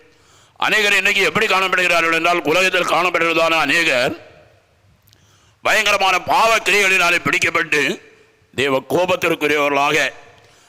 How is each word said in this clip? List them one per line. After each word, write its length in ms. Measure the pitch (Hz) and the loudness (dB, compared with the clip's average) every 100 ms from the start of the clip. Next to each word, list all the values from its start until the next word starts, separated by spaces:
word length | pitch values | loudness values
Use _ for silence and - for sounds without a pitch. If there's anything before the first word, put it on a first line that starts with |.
| - _ _ - _ - | -20 _ _ -20 _ -6
அநேகர் 380 | 135 208 208 196 | -2 0 2 0
இன்னைக்கு 260 | 196 196 | 0 0
எப்படி 240 | 180 208 214 | 0 0 0
காணப்படுகிறார்கள் 680 | 190 190 185 180 170 165 | 0 2 2 2 2 2
என்றால், 280 | 165 170 175 | 0 0 0
உலகத்தில் 440 | 147 170 185 180 165 | 0 0 0 0 0
காணப்படுகிறதான 640 | 160 180 170 165 160 165 | 0 0 0 0 0 0
அநேகர் 760 | 160 147 165 160 127 135 156 - - - _ _ _ _ _ _ _ _ _ _ _ | 0 0 0 0 0 -2 -4 -18 -20 -20 _ _ _ _ _ _ _ _ _ _ _
பயங்கரமான 580 | - 196 208 202 190 180 | 0 0 2 0 2 0
பாவ 380 | 170 165 226 214 | 0 2 2 2
கிரியைகளினாலே 600 | 190 202 190 190 175 170 | 0 0 2 2 2 0
பிடிக்கப்பட்டு 840 | 143 185 170 165 160 147 139 208 - _ _ _ _ - | -2 -2 -2 -2 -2 -2 -2 -4 -12 _ _ _ _ -4
தேவ 280 | 139 131 131 | -2 -2 -2
கோபத்திற்குரியவர்களாக, 1200 | 160 180 175 175 165 151 147 143 143 143 151 131 - - - _ _ | -2 -2 -2 -2 -2 -2 0 0 0 0 0 -2 -6 -20 -20 _ _